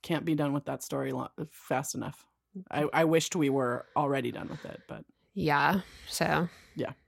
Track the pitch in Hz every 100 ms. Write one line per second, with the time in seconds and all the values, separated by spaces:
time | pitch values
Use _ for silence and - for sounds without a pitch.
0 | - 160 160 151 147 143 - 139 - 139
1 | 135 135 123 - 147 - - 131 139 -
2 | 120 - _ _ _ 196 185 - 147 -
3 | 165 165 - 185 143 135 123 123 - -
4 | 147 139 120 - 92 151 - - - -
5 | - _ _ 196 160 143 143 190 - -
6 | - - 165 156 175 - - - 123 -